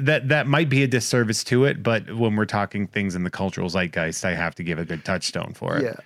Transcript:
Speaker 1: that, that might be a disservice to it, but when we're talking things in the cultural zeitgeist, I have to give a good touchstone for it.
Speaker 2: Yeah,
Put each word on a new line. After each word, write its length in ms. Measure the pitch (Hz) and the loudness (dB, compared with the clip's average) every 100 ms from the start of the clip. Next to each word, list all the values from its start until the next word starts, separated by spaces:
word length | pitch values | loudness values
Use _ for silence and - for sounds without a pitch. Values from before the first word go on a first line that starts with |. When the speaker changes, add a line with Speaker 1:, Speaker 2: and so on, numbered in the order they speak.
Speaker 1:
that, 280 | 139 151 131 | 2 2 4
that 180 | 151 135 | 2 4
might 200 | 143 160 | 2 4
be 140 | 131 | 4
a 60 | 135 | 4
disservice 560 | 123 - 123 113 110 | 2 2 2 2 0
to 200 | - 123 | 2 4
it, 180 | 139 - | 4 2
but 280 | 113 110 - 113 | 0 0 -2 0
when 180 | 113 | 2
we're 120 | 107 107 | 2 2
talking 420 | 107 98 104 98 | 0 -2 -2 -4
things 260 | 107 98 | -2 -2
in 80 | 90 | -2
the 80 | 90 | -4
cultural 380 | - 95 90 90 | -2 -4 -2 -2
zeitgeist, 560 | 95 87 87 82 82 | 0 -2 -2 -4 -2
I 100 | 95 | -2
have 220 | 82 85 - | -2 -4 -4
to 80 | |
give 140 | 85 80 | -6 -4
a 40 | |
good 200 | 82 82 | -4 -6
touchstone 480 | - 92 - - 82 | -4 -4 -2 -6 -8
for 220 | - 87 85 | -8 -4 -2
it. 60 | |
Speaker 2:
Yeah, 100 | 120 - | -2 -6